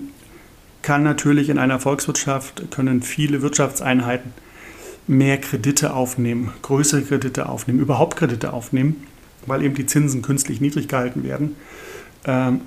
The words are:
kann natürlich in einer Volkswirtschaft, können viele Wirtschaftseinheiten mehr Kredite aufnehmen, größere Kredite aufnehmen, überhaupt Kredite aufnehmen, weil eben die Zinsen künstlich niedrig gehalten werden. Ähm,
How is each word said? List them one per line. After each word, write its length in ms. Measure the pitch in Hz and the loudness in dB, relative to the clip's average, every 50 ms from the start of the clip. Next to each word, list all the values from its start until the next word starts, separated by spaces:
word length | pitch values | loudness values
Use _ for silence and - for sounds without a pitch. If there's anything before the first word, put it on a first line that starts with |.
| - - - - - - - - - - - - - - - - | -6 -12 -16 -20 -20 -20 -20 -20 -20 -20 -20 -20 -20 -20 -20 -6
kann 220 | - - 143 147 151 | 0 2 2 4 4
natürlich 460 | 151 147 - - 143 147 143 139 147 | 2 2 2 2 4 4 4 4 2
in 100 | 139 139 | 2 2
einer 200 | 131 135 131 127 | 2 2 2 2
Volkswirtschaft, 920 | - 135 139 - - 160 135 - - 143 135 131 - - - - - - | 0 0 0 0 -2 -2 -2 -2 -2 -2 -2 -4 -4 -8 -12 -14 -12 -10
können 320 | - 135 131 131 127 120 120 | -4 -2 0 2 2 0 -2
viele 400 | - - 151 151 147 143 131 135 | -2 -2 0 0 0 0 0 0
Wirtschaftseinheiten 880 | 147 147 - 139 127 - - - 127 127 127 117 120 123 123 - 113 - - - - - - - - - - - - - - - | 0 2 2 0 0 0 -2 0 2 2 2 2 0 -2 -4 -6 -10 -16 -18 -20 -20 -20 -20 -20 -20 -20 -18 -18 -18 -18 -8 -2
mehr 340 | - 139 131 135 139 139 135 | 2 4 4 6 4 4 0
Kredite 540 | - - - 123 113 139 143 - 151 - 131 | 0 -4 -4 -2 0 0 0 2 0 0 0
aufnehmen, 580 | 131 127 127 - 123 120 117 117 120 123 - - - - | 0 -2 -2 -2 -2 -2 0 0 -2 -2 -4 -6 -8 -4
größere 400 | - 135 139 147 147 151 139 131 | 0 2 2 4 4 2 2 2
Kredite 460 | - 139 123 135 127 - 135 135 131 | 2 0 0 0 -2 -4 -4 -4 -4
aufnehmen, 300 | 127 113 - 120 120 139 | -6 -6 -2 0 2 2
überhaupt 380 | 139 143 131 117 156 165 - | 2 2 4 4 2 2 2
Kredite 360 | - 165 123 120 113 - - - | 0 0 0 0 -2 -4 -6 -6
aufnehmen, 500 | 120 113 - 139 131 135 151 156 - - - - - - - - - - | -6 -6 -2 0 2 2 2 0 -2 -8 -20 -20 -20 -20 -20 -20 -14 -6
weil 180 | 131 135 143 151 | -4 -2 0 0
eben 120 | 139 139 | 0 -2
die 100 | 143 127 | -2 -2
Zinsen 380 | - - 147 151 139 131 123 107 | 0 2 2 2 2 0 -2 0
künstlich 380 | - 135 135 - - 127 107 | 0 0 0 0 -2 -2 0
niedrig 260 | 139 143 143 156 - | 0 0 0 -2 -4
gehalten 360 | - 135 131 123 123 123 143 135 | -2 -2 -2 -2 -2 -4 -4 -4
werden. 320 | 131 135 135 147 147 - - - - - - - - - - - - - - - | -4 -2 -2 -2 -4 -6 -10 -16 -20 -20 -18 -18 -16 -16 -18 -18 -20 -18 -8 -4
Ähm, 380 | 139 131 127 131 127 127 127 - | 0 0 2 2 2 0 0 -2